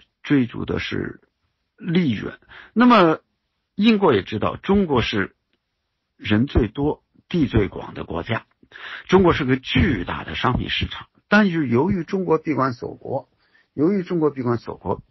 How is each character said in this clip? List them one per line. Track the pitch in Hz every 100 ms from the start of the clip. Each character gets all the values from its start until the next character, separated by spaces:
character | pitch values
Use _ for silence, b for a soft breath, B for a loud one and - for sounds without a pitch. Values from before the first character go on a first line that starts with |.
| _ _
追 | - 143 117
逐 | 98
的 | 92 92
是 | - 50 - - _ _ _ _ _ _
利 | 185 170 156
润。 | 101 64 - B B B
那 | 220 247
么 | 220 165 156 _ _ _ _ _
英 | - 220 208
国 | 185
也 | 104
知 | - 110
道， | 95 -
中 | - 202 175
国 | 123
是 | - 104 - _ _ _ _ _ _ _ _ _
人 | - 107 139
最 | - 104
多、 | - 143 - _ _ -
地 | 175 120
最 | 113 92
广 | - -
的 | -
国 | - 82
家， | 87 110 - _ _ B B B B
中 | 185
国 | 175
是 | 135
个 | 127 127
巨 | - - 196 104
大 | 85 76
的 | -
商 | 78 123 -
品 | -
市 | - -
场。 | - - _ -
但 | 208 202
是 | 165 131
由 | 117 180
于 | 196
中 | 151 196
国 | 170 160
闭 | 160
关 | 131 131
锁 | 123 -
国， | - 113 127 - _ _ _ _
由 | - 160
于 | 202
中 | 175 175
国 | 151
闭 | 131
关 | 120 120
锁 | - -
国， | 90 - -